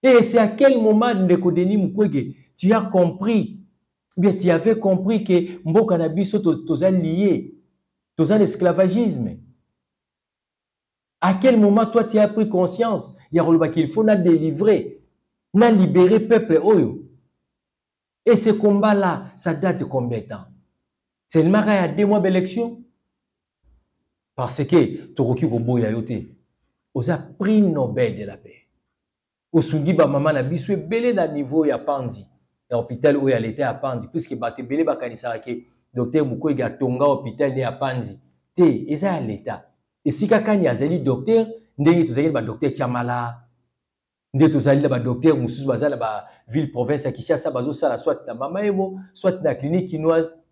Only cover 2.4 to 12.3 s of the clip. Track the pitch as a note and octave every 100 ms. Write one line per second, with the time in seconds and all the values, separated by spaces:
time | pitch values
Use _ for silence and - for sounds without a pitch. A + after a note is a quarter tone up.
2.4 | _ _ F3+ A#3+ G#3 F#3 F3 F#3 G3+ A3+
3.4 | D#3 - - _ _ _ _ - F#3+ F#3
4.4 | F3+ E3 G#3+ A3 G3 F#3 F#3 A3+ - F3+
5.4 | E3 - D#3+ F3 A3 F3 E3 D#3 G3 G#3+
6.4 | E3 D#3+ - D3 F3+ F#3 D#3+ E3 G3+ E3
7.4 | - - _ _ _ _ _ - D#3 G#3+
8.4 | G3+ - F3+ - F#3+ F#3+ A3+ C#3 A2+ -
9.4 | - _ _ _ _ _ _ _ _ _
10.4 | _ _ _ _ _ _ _ _ F3 F#3+
11.4 | C4 A3+ G#3 G#3 A3 A#3 A3+ G#3+ G#3